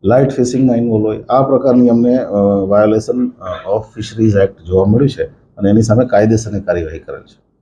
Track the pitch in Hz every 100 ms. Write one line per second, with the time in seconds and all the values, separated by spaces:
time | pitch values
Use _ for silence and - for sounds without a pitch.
0 | 95 120 139 131 123 127 131 117 117 110
1 | 107 107 - 123 135 131 135 123 123 117
2 | 120 127 92 101 101 101 95 101 107 110
3 | 107 123 123 - 92 90 - 104 110 -
4 | 107 110 110 98 98 - 82 92 98 113
5 | 139 - 80 - _ - 101 104 113 110
6 | 127 101 110 110 110 101 - 87 80 80
7 | - 69 67 _ _ _